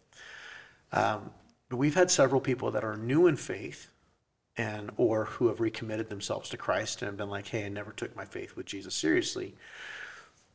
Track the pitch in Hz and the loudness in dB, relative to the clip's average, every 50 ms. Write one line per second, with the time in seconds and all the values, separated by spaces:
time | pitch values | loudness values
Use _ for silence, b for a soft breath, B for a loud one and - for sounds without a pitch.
0 | _ _ B B B B B B B B B B B B B B B B - - | _ _ B B B B B B B B B B B B B B B B 2 2
1 | 107 104 107 104 101 - - - - _ _ _ _ - 127 120 139 147 147 185 | 2 2 2 -2 -6 -12 -18 -20 -20 _ _ _ _ -4 0 2 2 4 6 6
2 | 180 180 - - 139 127 135 131 - 139 123 113 113 117 113 107 107 110 107 107 | 6 6 8 6 6 6 6 4 4 2 0 0 0 -2 -2 0 -2 -2 -4 -4
3 | 110 117 139 156 180 175 147 - - - 98 98 104 - 143 - - - _ _ | 0 2 6 8 8 8 6 4 -2 -6 -6 -6 -6 -10 -12 -12 -16 -20 _ _
4 | _ _ _ _ _ _ _ _ _ _ - - 113 107 107 104 104 104 - - | _ _ _ _ _ _ _ _ _ _ -6 -4 -4 -4 -4 -6 -8 -6 0 2
5 | 127 110 110 110 107 - - - 127 113 104 - 113 113 - - 117 110 110 110 | 4 4 4 2 0 -2 0 2 2 2 2 2 0 0 -2 -2 -6 -4 -4 -4
6 | 113 - 104 101 - - 107 - - - - - - - 92 98 110 - - - | -4 -6 -6 -6 -4 -4 -4 -4 -6 -8 -10 -6 -2 0 0 0 0 -4 -6 -6
7 | - 104 101 98 104 101 101 101 101 - - 110 101 101 101 101 101 101 - - | -6 -6 -6 -6 -6 -6 -6 -8 -6 -4 -4 -4 -4 -4 -6 -8 -8 -10 -10 -8
8 | 117 110 - - 95 - - 107 98 - - 101 95 - - 98 95 95 - - | -10 -8 -8 -10 -12 -10 -10 -10 -10 -10 -10 -12 -10 -8 -10 -10 -8 -6 -4 0
9 | - - 151 127 - - - - 101 98 - B B B B B B B B B | 2 2 4 2 2 0 -4 -6 -8 -8 -12 B B B B B B B B B
10 | B B B B B B B B B B | B B B B B B B B B B